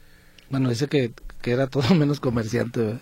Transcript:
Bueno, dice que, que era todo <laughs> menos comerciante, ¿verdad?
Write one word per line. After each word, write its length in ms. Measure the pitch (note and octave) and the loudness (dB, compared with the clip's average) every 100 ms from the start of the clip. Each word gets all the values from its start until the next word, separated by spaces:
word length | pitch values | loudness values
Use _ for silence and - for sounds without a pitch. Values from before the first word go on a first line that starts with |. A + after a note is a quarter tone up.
| - - - - - | -20 -20 -20 -20 -8
Bueno, 200 | C3 C3 | -2 -2
dice 180 | A2+ C#3+ | -2 0
que, 240 | D3+ A#2+ - - - | 0 0 -4 -16 -8
que 100 | - | -2
era 160 | B2 C3+ | 0 0
todo 140 | C#3 | 0
<laughs> 120 | A#2+ | 4
menos 240 | F#3 C#3+ C#3+ | 4 4 0
comerciante, 600 | C3 A#2+ A2 A#2 A#2 B2 | -2 -2 -2 -2 -2 -2
¿verdad? 200 | A2 A#2+ | -2 -4